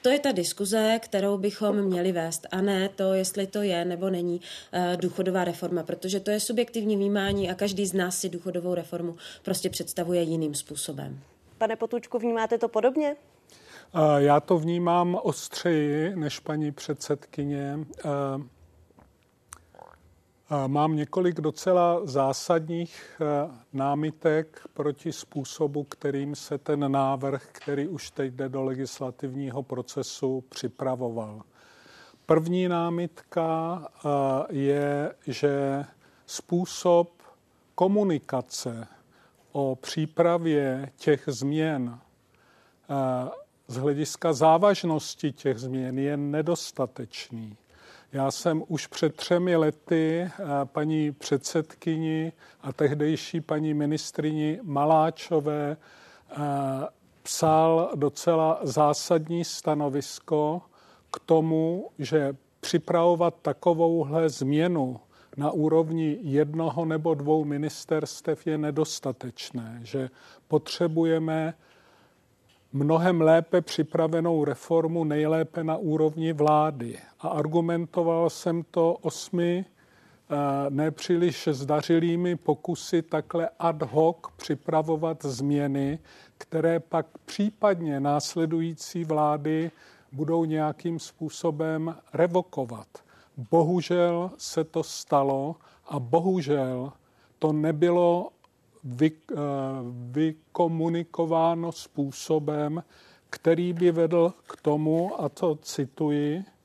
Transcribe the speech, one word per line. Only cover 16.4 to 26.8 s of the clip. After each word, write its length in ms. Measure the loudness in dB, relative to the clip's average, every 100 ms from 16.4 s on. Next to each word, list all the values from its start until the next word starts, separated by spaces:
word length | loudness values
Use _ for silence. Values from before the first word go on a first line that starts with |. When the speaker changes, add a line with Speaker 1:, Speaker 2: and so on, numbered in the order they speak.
| -6 -4 -4
Speaker 3:
předsedkyně. 1040 | -6 -8 -8 -4 -6 -4 -6 -4 -4 -4 -6 -10 -10
Eh, 40 | -4 -2 -2 -6 -10 _ -20 _ _ _ _ _ _ _ _ -20 _ -20 -20 -20 _ _ _ _ _
eh, 180 | -4 0
mám 280 | 0 2 0
několik 440 | -2 0 0 0
docela 600 | -4 -2 2 4 4 2
zásadních, 1160 | 0 0 0 -2 0 0 0 -6 -6 -12 -20 -6
eh, 300 | -2 -2 -4 -8 _
námitek 880 | -4 -2 0 -2 0 2 2 -2 -14 -16
proti 380 | -4 -4 -4 -8
způsobu, 720 | -10 -10 -10 -10 -4 -2 -2
kterým 500 | -8 -6 -4 -2 -4
se 240 | -8 -8 -8
ten 340 | -2 0